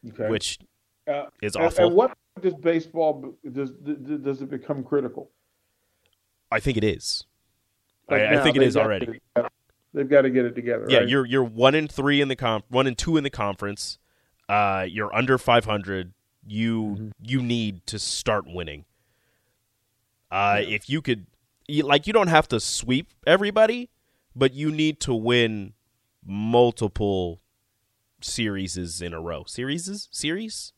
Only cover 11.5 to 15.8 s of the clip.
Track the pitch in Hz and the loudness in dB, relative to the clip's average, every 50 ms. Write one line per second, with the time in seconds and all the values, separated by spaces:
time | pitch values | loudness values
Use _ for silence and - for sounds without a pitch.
11.5 | 110 113 120 131 139 156 156 147 - - 135 143 143 143 143 135 131 123 131 117 | 0 4 4 6 6 4 0 -2 -4 -2 0 2 4 2 2 2 0 -2 -2 -2
12.5 | 113 107 98 _ 123 127 131 135 123 - - - 165 156 143 139 - - 110 101 | -2 -2 -4 _ 2 2 2 2 0 -2 -2 0 0 0 0 0 -4 -4 -4 -4
13.5 | 98 - - 101 101 - - - - _ _ _ _ _ _ _ _ _ _ _ | -4 -4 -6 -8 -8 -8 -10 -12 -12 _ _ _ _ _ _ _ _ _ _ _
14.5 | 101 104 104 101 98 95 95 92 87 107 107 101 - 107 127 127 135 127 - - | 0 2 2 2 2 0 -2 -4 -4 -4 -4 -2 0 -2 2 2 2 2 4 4
15.5 | 120 120 113 110 107 104 | 4 4 4 2 -4 -4